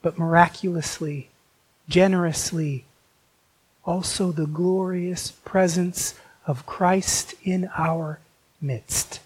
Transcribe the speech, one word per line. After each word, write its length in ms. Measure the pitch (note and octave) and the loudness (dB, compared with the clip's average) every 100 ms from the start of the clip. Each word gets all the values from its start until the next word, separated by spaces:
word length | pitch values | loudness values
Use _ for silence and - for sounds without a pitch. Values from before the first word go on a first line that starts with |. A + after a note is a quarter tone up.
But 160 | E3+ E3 | -4 -2
miraculously, 1120 | E3 E3 E3+ - F#3+ E3+ D3+ - D#3 D3 C3 _ _ _ _ _ - | 4 6 6 4 -4 -2 -6 -6 -6 -6 -10 _ _ _ _ _ 0
generously, 960 | D#3+ F#3+ F#3 E3+ D3+ - E3 D#3 C3+ - _ _ _ _ _ _ _ _ _ | 4 6 4 2 -2 -4 -2 -2 -4 -10 _ _ _ _ _ _ _ _ _
also 480 | - F3 F3+ - F#3 | -4 -2 -2 -2 0
the 160 | D#3+ D3+ | 0 -2
glorious 840 | D#3 F3+ F#3 F#3 F3+ F3 F3 - | 0 0 2 0 -2 -4 -4 -8
presence 840 | - - F#3+ F#3 E3 F3+ F3 - - - - - | -12 -2 2 4 4 0 -2 -8 -8 -20 -14 -4
of 180 | C3 - | -4 -4
Christ 680 | - F3+ F#3+ - - - - | 0 2 2 0 -4 -4 -8
in 260 | - F#3 F#3 - | -2 -2 -2 -2
our 420 | D#3+ E3 D#3 D#3 _ _ _ _ | -2 -2 -4 -10 _ _ _ _
midst. 580 | C#3+ A#2+ - - - - | -6 -6 -4 -6 -6 -10